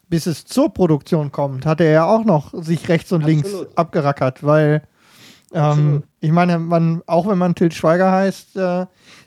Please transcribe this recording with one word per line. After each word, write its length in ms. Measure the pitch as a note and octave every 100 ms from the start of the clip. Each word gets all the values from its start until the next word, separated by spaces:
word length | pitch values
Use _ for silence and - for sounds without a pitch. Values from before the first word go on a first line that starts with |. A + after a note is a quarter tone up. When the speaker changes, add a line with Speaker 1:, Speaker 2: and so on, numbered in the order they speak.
| -
Speaker 1:
bis 180 | E3 F#3
es 180 | C#3
zur 300 | - B3+ D4+
Produktion 580 | - E3+ D3 - D#3+ C#3+
kommt, 320 | - C#3+ C3
hat 160 | D#3 D#3+
er 100 | D#3+
ja 120 | D#3
auch 200 | E3 A3+
noch 280 | G#3+ D3+ - -
sich 260 | D#3+ E3 -
rechts 220 | E3 -
und 100 | F3
links 240 | D3+ D3+ F#3+
Speaker 2:
Absolut. 300 | F#3+ - -
Speaker 1:
abgerackert, 680 | E3 F3 C#3+ - C3+ -
weil, 380 | D3 D#3 D3 D3+ - _ _ - - - _
ähm, 60 | E3
Speaker 2:
Absolut. 400 | D3 D3 D3 D3 - -
Speaker 1:
ich 120 | D#3
meine, 260 | E3+ F3+ E3+
man, 440 | E3 E3 E3 E3 -
auch 200 | E3+ G3+
wenn 100 | F#3
man 160 | F3+
Til 180 | - E3+
Schweiger 380 | - D#3+ F3 F#3+
heißt, 440 | F#3+ G3 - - G3
äh, 300 | F3+ F3+ F#3 _ _ -